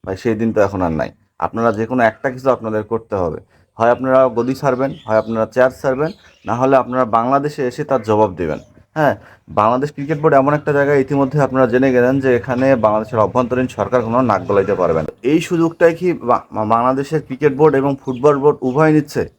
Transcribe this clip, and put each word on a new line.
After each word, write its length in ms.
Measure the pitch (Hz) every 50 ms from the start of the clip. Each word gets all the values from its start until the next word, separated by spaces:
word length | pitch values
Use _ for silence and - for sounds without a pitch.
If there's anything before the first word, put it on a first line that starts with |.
| -
ভাই, 120 | - 95 92
সেই 180 | - 120 113
দিন 180 | 104 117 113 107
তো 80 | 110
এখন 200 | 101 98 98 95
আর 100 | 92 85
নাই। 200 | 80 78 64 - - _ _ _ _ _
আপনারা 320 | - - - 113 117 120
যে 140 | 107 104 113
কোনো 180 | - 127 127 120
একটা 280 | 110 - - - 139
কিছু 180 | 123 127 127 135
আপনাদের 340 | 123 113 113 110 107 107 104
করতে 320 | 98 113 110 - _ 107
হবে। 240 | 98 90 82 73 - - _ _ _ _ _ _ -
হয় 140 | 113 117
আপনারা 360 | 123 110 127 131 131 131 131 127
গদি 280 | 113 117 120 127 135
ছাড়বেন, 380 | 135 - 139 131 123 135 139 - - -
হয় 120 | 107 110 110
আপনারা 280 | 110 110 113 110 110
চেয়ার 260 | 110 - 123 127 131 127 -
ছাড়বেন, 300 | - 143 131 127 147 165 202 _ _ - _ _ _
না 100 | - 110
হলে 220 | 120 131 131 139 131
আপনারা 280 | 120 117 123 127 131
বাংলাদেশে 640 | 113 104 113 117 123 135 139 143 147 147 - 139 123
এসে 160 | 123 - 147
তার 200 | 143 135 127 110
জবাব 320 | 110 107 107 107 101 87
দেবেন। 240 | 85 90 78 73 58 - _ _ _ _ _ _
হ্যাঁ, 220 | 156 151 139 110 - - - - _ _ -
বাংলাদেশ 420 | 78 104 104 110 123 127 139 147
ক্রিকেট 280 | - - 139 139 160 147
বোর্ড 140 | 151 165 147
এমন 180 | 135 131 143 147
একটা 200 | 147 147 151 147
জায়গায়, 280 | 143 143 139 143 135
ইতিমধ্যে 400 | 135 135 147 139 139 131 135 151
আপনারা 260 | 139 127 123 131 131 117
জেনে 240 | 110 127 131 135
গেলেন 280 | 123 123 120 127 131 139
যে 160 | 131 135 123
এখানে 400 | 117 110 135 127 123 131 135 135
বাংলাদেশের 440 | 120 107 107 104 110 110 107 - 113
অভ্যন্তরীণ 480 | 107 95 - 123 127 113 127 127 127 123
সরকার 340 | - - 101 98 120 127
কোনো 200 | 113 113 113 123
নাক 200 | 131 117 104 92 90 87
গলাইতে 280 | 101 101 95 92 101
পারবে 260 | 90 90 82 82 80
না। 80 | 78 73 - _ -
এই 180 | 123 151 170
সুযোগটাই 520 | 165 - 180 165 165 165 165 _ 175 170 165
কি 200 | 165 180 180 165
বা-, 320 | - - 120 120 - - _
বাংলাদেশের 720 | - 104 110 107 110 117 120 127 131 135 139 - 160 151
ক্রিকেট 320 | - - 131 127 151 147 131
বোর্ড 220 | 131 156 156 143
এবং 200 | 135 135 143 139 139 -
ফুটবল 340 | 135 127 120 123 147 147 139
বোর্ড 180 | 135 147 143 -
উভয় 300 | - 131 123 143 160 156
নিচ্ছে? 380 | 151 151 147 151 - 131 90 - _